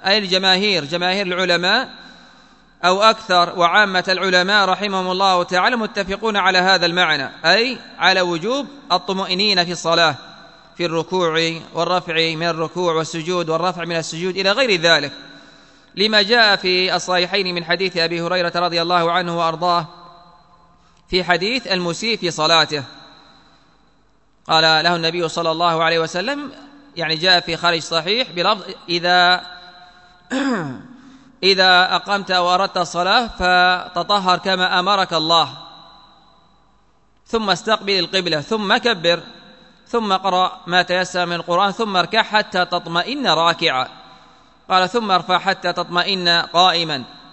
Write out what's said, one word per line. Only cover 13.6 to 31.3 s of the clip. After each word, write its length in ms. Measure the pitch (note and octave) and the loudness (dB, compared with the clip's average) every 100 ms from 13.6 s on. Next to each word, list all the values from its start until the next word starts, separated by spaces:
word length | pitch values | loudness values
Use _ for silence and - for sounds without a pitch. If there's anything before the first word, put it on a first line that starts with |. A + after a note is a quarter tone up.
| F3+ E3+ | -2 -4
من 120 | E3+ E3 | -6 -6
السجود 400 | D#3+ D#3+ F#3 F#3 | -6 -6 -6 -2
إلى 160 | F#3+ | 0
غير 280 | G#3 C4 F#3 | 0 0 2
ذلك، 320 | E3+ D#3 C#3+ - - - - - - _ _ | 4 2 0 -10 -20 -20 -20 -20 -20 _ _
لما 280 | - G#3+ G#3+ | -2 0 2
جاء 340 | G3+ A#3+ G#3+ F#3+ | 2 2 4 2
في 400 | F#3 F3+ F#3 E3+ | 0 0 0 -2
الصحيحين 580 | F3 F3+ F3 G3+ F#3 | 0 -2 0 -2 -4
من 100 | F3 | -6
حديث 320 | E3+ F3 F#3+ F3 | -4 -2 -2 -2
أبي 260 | E3 E3+ | -2 -2
هريرة 300 | E3+ F3+ F3 E3+ | -2 -2 -2 -2
رضي 260 | F3 E3+ | -2 -2
الله 300 | E3+ F3+ E3+ | 0 0 2
عنه 260 | F3 F3 E3+ | 0 -2 -2
وأرضاه 480 | E3 D#3+ F3+ F3 D#3+ - - - - - _ _ _ _ _ _ _ | -2 -2 -2 -2 -4 -16 -20 -20 -20 -20 _ _ _ _ _ _ _
في 160 | F3+ | -2
حديث 420 | F3 E3+ G3 B3+ F#3 | 2 0 0 -4 -2
المسيء 500 | F#3 F3 E3 A3+ G#3+ | -2 -2 -4 -4 -2
في 140 | F3 | -4
صلاته، 520 | D#3 D#3 E3 D3+ D3 B2 - - - _ _ _ _ _ _ _ _ _ _ _ _ - | -2 2 2 2 -4 -8 -18 -20 -20 _ _ _ _ _ _ _ _ _ _ _ _ 0
قال 360 | D#3+ D#3+ D#3 | 2 4 4
له 120 | E3 F3 | 2 0
النبي 320 | E3 F3 D#3+ | -2 -2 -4
صلى 220 | E3+ E3 | -2 -2
الله 340 | D#3+ F3 D#3+ | 0 0 2
عليه 140 | E3 E3 | 0 0
وسلم، 520 | D#3+ F3 G#3+ C#4+ C#4+ - - - - - | -2 -4 -6 -6 -10 -16 -20 -20 -18 -8
يعني 180 | D#3 | -6
جاء 260 | D#3+ F3+ F3+ | -2 2 2
في 160 | E3+ D#3+ | 0 -2
خارج 240 | F3 E3 | 0 0
صحيح 500 | - E3 D#3+ A3 C4 | -2 -4 -2 -2 -2
بلفظ: 340 | F3 F3+ G#3+ F3+ - - | -2 0 -2 -6 -16 -6
"إذا، 540 | E3+ F3 F3+ F3+ F3+ - - - - - - - - _ | -2 2 4 4 2 -2 -20 -20 -20 -20 -20 -20 -20 _
<clears throat> 1080 | C4 C#4 A3+ D3 A2+ - - - - - | -4 -2 -2 -4 -10 -16 -20 -20 -20 -20